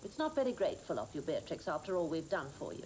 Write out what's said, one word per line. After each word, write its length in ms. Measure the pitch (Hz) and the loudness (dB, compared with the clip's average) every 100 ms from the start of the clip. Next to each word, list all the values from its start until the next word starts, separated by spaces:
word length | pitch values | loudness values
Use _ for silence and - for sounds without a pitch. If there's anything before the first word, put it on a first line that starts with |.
It's 140 | 202 - | -10 0
not 180 | 311 | 2
very 160 | 311 254 | 4 2
grateful 480 | - 190 - - 139 | 4 2 2 -2 -2
of 140 | - | -2
you, 80 | 151 | -4
Beatrix, 460 | - 151 - 151 - | 0 -2 0 -4 -2
after 280 | 151 - | -2 2
all 120 | 185 165 | 2 2
we've 200 | 160 156 | 0 0
done 200 | 190 139 | -2 -2
for 220 | - 80 | -6 -6
you. 120 | 82 | -6